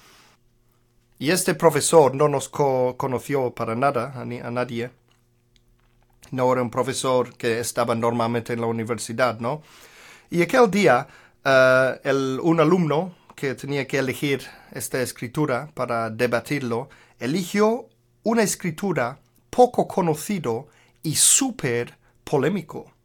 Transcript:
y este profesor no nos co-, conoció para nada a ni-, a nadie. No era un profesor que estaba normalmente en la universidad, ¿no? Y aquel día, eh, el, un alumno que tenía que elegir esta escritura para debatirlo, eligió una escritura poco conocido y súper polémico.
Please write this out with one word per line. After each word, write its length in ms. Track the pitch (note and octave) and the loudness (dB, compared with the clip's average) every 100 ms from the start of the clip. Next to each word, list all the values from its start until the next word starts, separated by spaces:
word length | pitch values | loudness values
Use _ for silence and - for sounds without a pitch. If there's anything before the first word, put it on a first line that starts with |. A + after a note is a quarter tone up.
| _ _ _ _ _ _ _ _ _ _ _ - | _ _ _ _ _ _ _ _ _ _ _ -6
y 120 | C3 | -2
este 240 | F3+ - | 0 0
profesor 600 | D#3+ E3 C#3+ - E3 C3 | 2 2 2 4 6 6
no 140 | C3+ D3+ | 4 0
nos 220 | C#3 - | 0 -4
co-, 440 | - C#3 C3 B2+ B2+ | -2 0 0 0 -2
conoció 520 | C3+ A#2+ - C#3 B2 | -4 -6 -4 -2 -2
para 200 | - A2+ | -4 -6
nada 380 | A#2 C#3 B2+ C3 B2+ | 0 0 0 -4 -8
a 60 | A#2+ | -10
ni-, 140 | A#2+ | -10
a 100 | B2 | -6
nadie. 400 | A#2+ A#2+ A#2 A#2+ - _ _ _ _ _ _ _ _ _ _ _ _ - | -6 -4 -6 -8 -12 _ _ _ _ _ _ _ _ _ _ _ _ -10
No 220 | C3 B2+ | 0 2
era 80 | B2+ | 2
un 100 | A#2+ | 0
profesor 640 | B2+ B2 A#2+ C3+ B2+ A#2+ - | -2 -4 -2 0 0 0 -4
que 200 | A#2+ A2+ | -2 -2
estaba 360 | A#2 - A#2 | -2 -2 0
normalmente 580 | A#2 A#2 A#2 A2+ A#2+ A#2 | 0 0 0 0 -2 -4
en 80 | A#2 | -4
la 60 | A#2 | -2
universidad, 720 | A2+ A2 A2 - A#2 B2 A2 | -2 -4 -6 -6 -2 -2 -2
¿no? 220 | A#2 D3+ - - - - - - - | -6 -6 -10 -20 -20 -20 -20 -20 -4
Y 140 | E3+ | -2
aquel 280 | E3+ C4 A3+ | 2 4 4
día, 380 | G3 E3+ B2 C#3 - - _ | 4 4 4 0 -14 -20 _
eh, 580 | C#3 C3 C3 C3 C3 A#2 | 2 6 6 6 2 0
el, 340 | C#3+ C3+ C3+ C3 | -2 0 0 -2
un 180 | E3 E3 | 2 4
alumno 540 | D#3 F3+ D#3 C#3+ F3+ - - | 4 4 2 0 -2 -8 -20
que 200 | - C#3 | -6 -6
tenía 320 | B2+ C#3 C#3+ C3+ | -6 -4 -4 -2
que 100 | C#3 | -2
elegir 500 | C3 - D3 C3 - - - | -2 -2 -2 -2 -4 -20 -18
esta 280 | C3+ - C3+ | -12 -6 -4
escritura 720 | A#2+ - A#2+ D#3 C#3+ B2 D3+ | -4 -6 -6 -2 0 0 -4
para 380 | - B2 A#2 A2+ | -6 -4 -2 -4
debatirlo, 800 | A2 B2 A#2 - D3 B2 A#2 C#3 - _ - | -2 0 0 -2 -4 -2 -4 -6 -16 _ -8
eligió 720 | A#2 F3 F3 G3+ G#3+ A#3+ - _ _ _ | -4 -4 -2 2 2 0 -6 _ _ _
una 200 | G#3 A3+ | -2 2
escritura 760 | G#3 - F3+ D#3 G3 D3+ A#2+ C#3+ _ _ _ | 0 -2 -6 -4 -4 -2 -4 -6 _ _ _
poco 400 | - B3 A#3 E3+ | 2 4 2 -2
conocido 800 | - E3+ D#3 - G3 B2 A2+ - _ _ _ | 0 0 0 -4 -4 -4 -6 -8 _ _ _
y 120 | D#3+ | -4
súper 800 | - - - C4+ - C3+ A#2+ B2 - _ _ | 2 4 4 0 -4 -2 -2 -4 -10 _ _
polémico. 680 | - C#3+ C#3 G3 - G#2+ - _ | -4 0 0 -2 -6 -14 -16 _